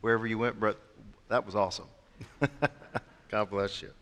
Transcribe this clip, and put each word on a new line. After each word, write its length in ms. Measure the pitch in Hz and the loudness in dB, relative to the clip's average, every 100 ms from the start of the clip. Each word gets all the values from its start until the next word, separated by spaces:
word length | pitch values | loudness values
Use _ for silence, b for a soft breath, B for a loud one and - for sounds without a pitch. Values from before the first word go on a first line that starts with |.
wherever 220 | 113 113 | 4 2
you 140 | 113 110 | 2 0
went, 220 | 117 113 | 0 2
bro, 160 | 107 98 - - 104 - - | 0 0 -10 -20 -20 -20 -2
that 180 | 120 | 0
was 120 | 104 95 | 0 0
awesome. 320 | 95 - - - - - - - 139 - | 0 -2 -12 -20 -20 -20 -20 -2 -2 0
<laughs> 680 | - - - - - - - | -2 -2 -8 -8 -8 -20 -4
God 220 | 107 104 | -2 0
bless 320 | 98 98 - | 0 -2 -4
you. 80 | - - | -12 -18